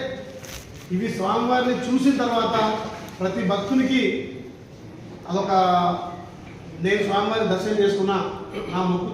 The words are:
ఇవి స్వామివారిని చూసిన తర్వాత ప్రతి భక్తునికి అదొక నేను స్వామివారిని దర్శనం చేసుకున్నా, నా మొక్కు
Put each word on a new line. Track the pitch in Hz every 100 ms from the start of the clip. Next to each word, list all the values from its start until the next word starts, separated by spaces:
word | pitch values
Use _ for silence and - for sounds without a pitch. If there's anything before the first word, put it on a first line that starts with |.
| - - - - - - - - -
ఇవి | 180 220 175
స్వామివారిని | 190 220 240 254 247 - -
చూసిన | 262 277 247
తర్వాత | 240 233 226 226 214 214 - - - -
ప్రతి | 185 233 190
భక్తునికి | 202 202 262 214 254 202 - - - - - - - - - - - -
అదొక | 185 196 190 185 180 175 175 - - - - - - - -
నేను | 180 208 202
స్వామివారిని | 196 214 220 180
దర్శనం | 185 214 208
చేసుకున్నా, | 196 - 190 190 - - - - 165
నా | 175 185
మొక్కు | 180 180